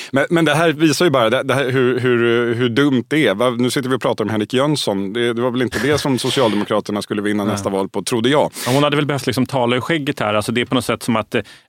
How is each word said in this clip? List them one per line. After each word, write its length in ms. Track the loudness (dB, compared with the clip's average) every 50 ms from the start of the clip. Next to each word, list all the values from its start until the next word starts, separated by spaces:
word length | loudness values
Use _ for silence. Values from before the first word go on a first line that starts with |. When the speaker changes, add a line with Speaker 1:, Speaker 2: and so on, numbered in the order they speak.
| -8 -2
Speaker 1:
men, 140 | 0 0 2 2
men 160 | 2 2 2
det 80 | 2 2
här 160 | 2 2 0
visar 340 | 2 2 2 2 2 2 2
ju 60 | 2
bara 180 | 4 4 4 2
det, 140 | 2 0 0
det 100 | 0 0
här, 160 | 0 0 0
hur, 300 | 0 2 2 2 2 0
hur, 540 | 2 2 2 2 2 2 2 2 2 0 0
hur 160 | 0 0 0
dumt 340 | 2 2 2 2 2 0 0
det 200 | 0 0 2 2
är. 80 | 2 2
Va? 140 | 2 0 0
Nu 200 | 2 0 0 0
sitter 180 | 0 -2 -2 -2
vi 60 | -2
och 60 | -2
pratar 220 | 0 -2 -2 -2 -2
om 40 | -2
Henrik 240 | -2 -2 -2 0 0
Jönsson. 600 | 0 2 2 0 -2 -2 -2 -2 -2 -4 -4 -4
Det, 200 | -2 -2 -2 -2
det 80 | -2
var 100 | -2 -2
väl 100 | -2 -2
inte 180 | -2 -2 -2 -2
det 180 | 0 0 0
som 220 | 0 0 0 -2 0
Socialdemokraterna 840 | -2 -2 0 2 2 2 2 0 -2 0 -2 -2 -2 -2 -4 -6
skulle 200 | -4 -4 -4 -4
vinna 220 | -2 -2 -2 -2 -2
Speaker 2:
Nej. 80 | -2 -2
Speaker 1:
nästa 160 | -2 -2 -2
val 200 | -2 -2 -2 -4
på, 120 | -6 -8 -4
trodde 260 | -4 -2 0 2 2
jag. 220 | 2 2 2 0 -4 -6 -2
Speaker 2:
Ja, 60 | 0 2
hon 100 | 2 2
hade 120 | 2 2
väl 100 | 0 0
behövt 200 | -2 -2 -2 -2
liksom 180 | -2 -2 -2 -2
tala 300 | 0 0 0 0 2 0
ur 60 | 0
skägget 380 | 0 -2 -2 -2 -2 -4 -4 -2
här. 140 | -2 0 0
Alltså, 180 | 0 -2 0
det 100 | -2 -2
är 40 | -2
på 100 | 0 -2
något 100 | -2 0
sätt 180 | -2 -4 -2 -2
som 120 | -2 -2
att, 200 | -2 -2 -2 -4
eh, 60 | -4 -4 -6 -12 -20 _